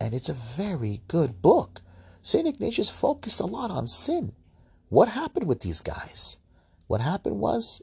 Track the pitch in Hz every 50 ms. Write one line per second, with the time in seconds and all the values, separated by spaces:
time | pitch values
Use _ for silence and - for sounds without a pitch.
0 | 110 117 113 131 - - 143 123 113 117 127 165 208 208 180 131 117 104 101 -
1 | - - - 170 151 123 92 90 - 170 285 330 - - - - - - - -
2 | - - - - - - - 339 330 311 277 - - 233 233 - 208 - - -
3 | - - 285 - - 214 - - - 185 226 262 247 214 185 - - - - -
4 | - 277 339 349 202 - - _ _ _ _ _ _ _ _ _ _ _ 101 139
5 | 226 226 226 262 320 - - 359 208 156 120 - - 87 82 - - 78 73 76
6 | - - - - - - - - _ _ _ _ _ _ _ _ _ - 98 104
7 | 120 147 190 202 - - - 202 220 - - 233 - - - -